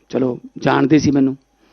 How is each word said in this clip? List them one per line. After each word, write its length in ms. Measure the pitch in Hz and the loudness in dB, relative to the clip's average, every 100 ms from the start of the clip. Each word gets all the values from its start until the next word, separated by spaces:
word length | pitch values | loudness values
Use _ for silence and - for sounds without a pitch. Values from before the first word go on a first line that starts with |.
| - | -10
ਚਲੋ 300 | 123 127 123 - - | -4 -4 -6 -12 -6
ਜਾਣਦੇ 420 | 143 135 135 151 | -2 0 2 2
ਸੀ 120 | 131 | 2
ਮੈਨੂੰ, 260 | 139 135 139 _ _ _ | 2 0 -2 _ _ _